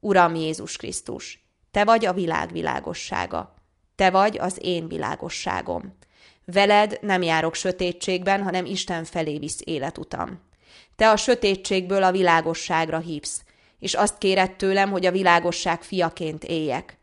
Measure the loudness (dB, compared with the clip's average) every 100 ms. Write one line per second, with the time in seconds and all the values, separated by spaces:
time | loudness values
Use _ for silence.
0 | 4 4 4 4 -4 -4 -8 -10 -8 -10
1 | -10 -12 -12 -18 _ _ _ 0 4 4
2 | 4 0 -2 -2 -4 -6 -4 -4 -6 -10
3 | -8 -6 -4 -6 -8 _ _ _ _ 2
4 | 4 4 2 0 -6 -4 -4 -4 -4 -6
5 | -6 -6 -8 -8 -6 -6 -4 -8 -8 -20
6 | _ _ _ _ -4 2 6 6 4 0
7 | 0 0 2 2 0 -2 -4 -2 -4 -4
8 | -4 -2 0 0 0 -4 -4 -6 -4 -6
9 | -6 -4 -4 -4 -8 -10 -6 -4 -4 -8
10 | -10 -8 -8 -10 _ _ _ -20 _ _
11 | 4 6 4 2 2 0 0 -2 0 2
12 | 4 4 6 4 2 -4 -2 -2 0 -4
13 | -6 -10 -8 -12 -14 _ _ _ -6 0
14 | 0 2 0 2 2 0 0 2 2 2
15 | 0 2 4 4 4 -2 -2 -4 -4 -2
16 | -2 -2 -8 -8 -6 -4 -2 -4 -6 -20